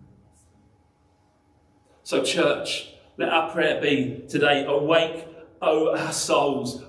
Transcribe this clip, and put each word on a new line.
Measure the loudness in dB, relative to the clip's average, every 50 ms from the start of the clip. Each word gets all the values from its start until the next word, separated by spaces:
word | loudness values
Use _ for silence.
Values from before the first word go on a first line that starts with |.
| -20 -20 -20 -20 -20 _ _ _ _ _ _ _ _ _ _ _ _ _ _ _ _ _ _ _ _ _ _ _ _ _ _ _ _ _ _ _ _ _ _ _
So | -8 -4 -2 0 0
church, | 0 2 2 2 2 2 0 -4 -6 -6 -8 -8 -12 -18 -20 -20 -14 _
let | -4 -2 0
our | 0 0 0 0
prayer | -2 0 0 0 0 0
be | 0 0 0 0 0 -2 -6 -10 -8 -6
today, | -2 2 2 4 2 2 2
"Awake, | 0 0 0 2 4 4 4 2 0 -4 -8 -12 -16 -18 -20 -20 -20 -12 -4
O | 0 2 2 4 4 2 2
our | 0 -2 -4
souls, | -4 -4 -2 0 2 2 2 2 0 -2 -2 -6 -8 -10 -8